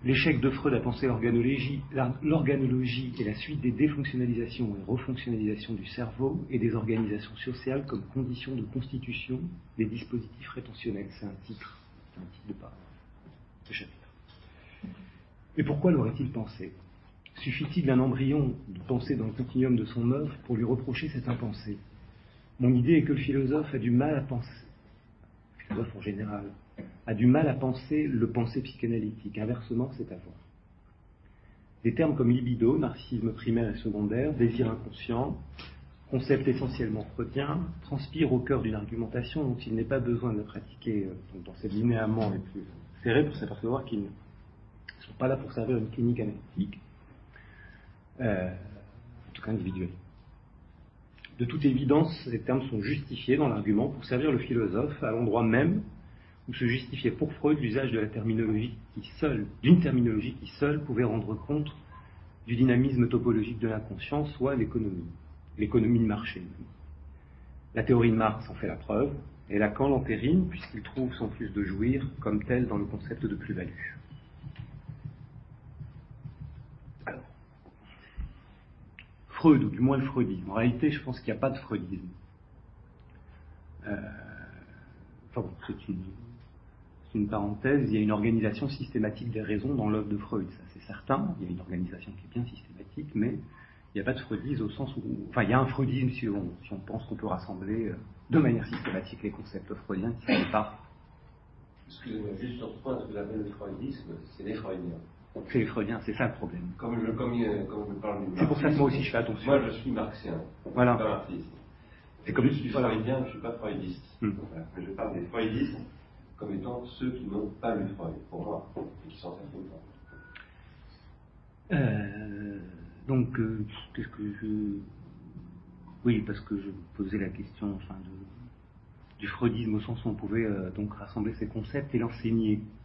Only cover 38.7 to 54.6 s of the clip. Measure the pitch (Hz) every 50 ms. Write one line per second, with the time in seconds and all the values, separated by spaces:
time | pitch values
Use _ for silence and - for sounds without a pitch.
38.7 | 110 107 104 107 113 113 113 110 - 123 120 - - 156 147 131 120 117 - -
39.7 | 110 113 113 - 139 131 120 120 117 117 - 120 107 104 104 - - 104 - -
40.7 | - - - 120 110 104 95 92 90 - - - - 95 87 98 90 - - 107
41.7 | 95 107 113 120 117 110 110 107 110 113 110 101 92 - - - - - - -
42.7 | - - - - - - - 123 113 107 - - - - 107 - 101 - - 113
43.7 | 123 135 135 - 117 104 98 95 98 - - - - - - - - - - -
44.7 | - - - - - - - - - - 131 131 135 127 - - - 120 113 107
45.7 | 127 113 107 107 - 131 117 120 120 123 113 104 101 - - - - - - 202
46.7 | - - - - - - - - - - - - - - - - - - - -
47.7 | - - - - - - - - - - 127 113 101 92 92 92 92 92 - -
48.7 | - - - - - - - - - - - - - - - 110 113 104 90 92
49.7 | 90 92 92 85 - - - - - - - - - - - - - - - -
50.7 | - - - - - - - - - - - - - - 120 120 - 151 143 143
51.7 | 127 123 139 127 143 151 170 165 - - - 127 117 110 - - 127 135 131 -
52.7 | 117 107 98 104 151 151 - - 123 - - - 131 151 156 131 110 104 101 104
53.7 | 104 104 - 151 - - - - 127 123 143 156 135 113 - - 123 117